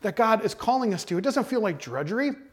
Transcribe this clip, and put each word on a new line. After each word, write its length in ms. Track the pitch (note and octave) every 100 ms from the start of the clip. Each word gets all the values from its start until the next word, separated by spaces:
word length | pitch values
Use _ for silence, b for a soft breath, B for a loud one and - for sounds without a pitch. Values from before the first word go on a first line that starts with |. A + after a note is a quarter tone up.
that 120 | G#3
God 300 | F#3 A3+ A3
is 100 | G#3
calling 380 | - - C4 A#3+
us 120 | F#3 -
to. 100 | F3
It 60 |
doesn't 220 | A#3 C4+
feel 160 | A#3 B3+
like 200 | G#3+ D3+
drudgery. 520 | - B2 D3+ A3 C#4+ C#4 -